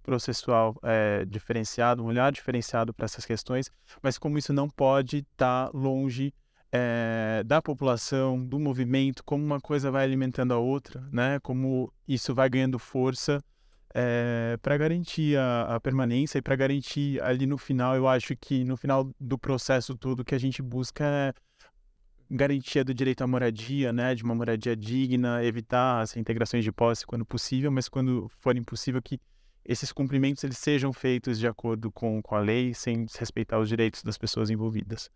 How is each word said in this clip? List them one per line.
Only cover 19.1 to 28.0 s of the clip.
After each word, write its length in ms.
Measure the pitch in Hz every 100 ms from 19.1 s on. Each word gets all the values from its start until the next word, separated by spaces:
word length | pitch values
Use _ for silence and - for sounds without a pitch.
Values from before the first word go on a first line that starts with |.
| -
do 180 | 131 127
processo 580 | - 131 - 131 - 131
todo, 240 | 131 127
o 40 |
que 100 | 123
a 60 | 139
gente 200 | 131 123
busca 440 | 131 123 123 -
é 280 | 147 143 139 - _ _ - _ _ _ _ _ -
garantia 520 | 123 139 139 131 143
do 120 | 131
direito 280 | 123 131 127
à 40 | 127
moradia, 680 | 127 123 110 113 139 127
né, 220 | 120 123
de 100 | 123
uma 100 | 117
moradia 400 | 117 117 110 120
digna, 680 | 113 107 127 131 127 123 120
evitar 560 | 120 113 113 123 127 120
as 100 | 110
reintegrações 520 | - 110 113 113 120
de 80 | 110
posse 340 | - 117 113 -
quando 180 | 113
possível, 460 | 110 120 - 131 143
mas 180 | 135 120
quando 400 | 135